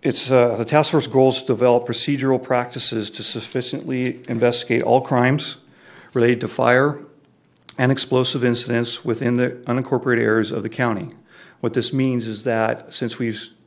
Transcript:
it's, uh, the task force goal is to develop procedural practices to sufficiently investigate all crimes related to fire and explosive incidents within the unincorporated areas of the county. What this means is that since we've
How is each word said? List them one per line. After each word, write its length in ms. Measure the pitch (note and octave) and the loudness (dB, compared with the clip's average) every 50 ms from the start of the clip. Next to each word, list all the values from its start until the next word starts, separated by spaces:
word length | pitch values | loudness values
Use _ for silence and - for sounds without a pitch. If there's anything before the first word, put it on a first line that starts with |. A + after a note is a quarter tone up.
it's, 280 | - - A2+ - - B2+ | 0 -2 -2 -2 0 2
uh, 280 | C3 B2+ A#2+ A#2+ A2+ G#2 | 4 4 4 4 2 -2
the 80 | A#2 | -4
task 260 | G#2+ D3 D3+ D3+ - | 2 4 2 4 4
force 160 | - D#3 B2+ - | 2 0 0 2
goal 220 | A2+ C3 C3 C3 | 4 4 4 4
is 120 | B2+ C3 | 4 0
to 60 | - - | -2 -2
develop 400 | B2 G#2+ A#2+ B2 A#2+ A#2+ A#2+ - | 0 2 4 4 4 4 2 -2
procedural 540 | A#2+ - - - C#3+ C3+ C3+ C3+ C3 B2 | -6 -4 -2 -2 -2 -2 0 0 0 0
practices 680 | B2+ - C3 B2 A#2+ A#2+ - B2+ - - A#2+ A2+ G#2+ G#2 | 0 0 -2 -2 -2 -2 -6 -6 -6 -4 -4 -4 -6 -6
to 120 | - - G#2 | -8 -8 -6
sufficiently 960 | - - A#2 G#2+ - - C3 A#2+ - - C#3+ - - C3 B2+ B2+ B2+ A#2+ - - - | -6 -6 -6 -8 -6 -6 -6 -6 -6 -8 -8 -6 -6 -4 -2 -2 -4 -4 -6 -8 -6
investigate 540 | B2 A#2 A#2 B2 A#2+ - - - A#2 A#2 | -2 2 2 2 2 0 -2 0 0 0
all 200 | - - A#2 C3 | 2 4 2 2
crimes 560 | C3 - C#3 B2 A#2+ B2+ C3+ D#3 - - - - _ _ _ _ _ - - - - - _ | 2 2 2 2 4 4 2 0 -2 -6 -12 -14 _ _ _ _ _ -20 -20 -20 -20 -6 _
related 280 | B2+ A#2 A#2+ B2 A2+ | 2 4 4 2 2
to 60 | - A2 | -2 -6
fire 520 | - - B2+ A#2+ B2 B2+ C3+ D3 D3 - - - _ _ _ _ _ _ _ _ _ _ _ - - - | -2 2 4 6 6 6 4 2 0 -4 -12 -20 _ _ _ _ _ _ _ _ _ _ _ -18 -4 0
and 140 | C3 B2+ | 2 2
explosive 520 | C3+ C3 - - C3 B2+ C3 B2 - C3+ A#2+ | 2 0 0 0 0 0 0 0 -2 0 0
incidents 640 | B2 A#2+ A#2+ - - A#2+ A#2 A#2+ A#2 - - - | 0 0 0 -2 -2 -2 -2 -2 -2 -6 -8 -4
within 320 | - A2+ - C3+ A#2+ B2 A#2+ | -4 -4 -2 0 0 0 0
the 140 | B2 B2+ - - - - | 0 -2 -4 -8 -6 -4
unincorporated 540 | A#2+ B2+ B2+ - C#3 B2 B2+ C3+ B2 A#2 | -2 -2 -2 0 -2 -2 0 0 0 2
areas 300 | A#2 A2 G#2+ A2+ G#2+ G#2 | 2 2 2 2 0 0
of 120 | - - G2+ | -2 -6 -6
the 60 | A2+ | -6
county. 400 | - - B2+ A#2+ A2 G2 F2+ - - - _ _ - - - - _ _ | -4 -2 -2 -2 -2 -4 -6 -10 -14 -18 _ _ -20 -20 -20 -20 _ _
What 120 | - A#2 - | -6 -2 0
this 200 | B2+ A2+ - - | 0 -2 0 0
means 340 | C3 C3 C3 B2+ B2 A2 A2 | 0 0 0 0 -2 -4 -4
is 160 | A2 G#2 A2 | -8 -6 -2
that 500 | B2 A#2 A2+ A2 A2 A#2 - - - - | -2 0 2 2 0 0 -4 -8 -14 -10
since 240 | - - A#2 - - | -6 -6 -6 -4 -4
we've 300 | B2 A#2 G#2+ - - - _ _ _ | -4 -4 -4 -6 -10 -14 _ _ _